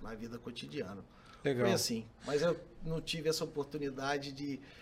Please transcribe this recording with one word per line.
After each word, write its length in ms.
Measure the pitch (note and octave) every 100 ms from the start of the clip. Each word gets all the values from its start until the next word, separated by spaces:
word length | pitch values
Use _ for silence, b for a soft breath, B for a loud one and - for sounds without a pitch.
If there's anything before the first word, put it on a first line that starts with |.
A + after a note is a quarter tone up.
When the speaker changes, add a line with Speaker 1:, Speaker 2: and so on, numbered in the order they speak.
Speaker 1:
na 140 | G#2+ A2+
vida 220 | A#2 A#2
cotidiana. 680 | - A#2+ C#3 D3 G2 G2+ - b b b C#3+
Speaker 2:
Legal. 220 | B2 A#2+
Speaker 1:
Foi 60 |
assim, 320 | A#2 - A2+ A2 - -
mas 160 | D3+
eu 180 | E3+ D#3+ - -
não 160 | E3 D#3+
tive 300 | - E3 D3+
essa 140 | D3+ D#3
oportunidade 840 | D3 C#3 D3+ C#3+ C3 C3+ C#3+ C#3
de, 260 | C3+ C#3+ C3 b b